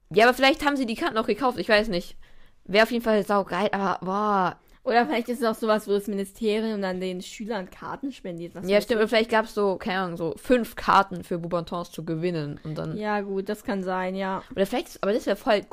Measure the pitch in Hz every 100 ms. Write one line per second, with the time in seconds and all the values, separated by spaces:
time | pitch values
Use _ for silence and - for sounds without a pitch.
0 | - 175 233 247 269 - 294 285 233 220
1 | 330 220 226 208 262 240 214 208 220 175
2 | - - - - - _ - 196 226 240
3 | 233 214 190 202 190 180 208 196 196 -
4 | 175 196 214 202 180 - _ - - 233
5 | 285 233 233 240 220 220 220 214 208 202
6 | 202 196 196 - 220 214 220 214 190 185
7 | 185 180 - - 214 220 185 - 156 170
8 | 277 247 190 170 170 - 175 202 202 226
9 | 214 220 226 220 220 - 202 180 190 185
10 | 180 170 165 - - 254 220 - - 185
11 | 190 175 180 175 170 175 170 175 180 -
12 | 160 160 175 170 147 143 156 156 160 208
13 | 214 208 202 196 196 208 - 196 180 185
14 | 185 190 190 190 - 185 196 247 339 -
15 | 196 208 - 196 - 208 -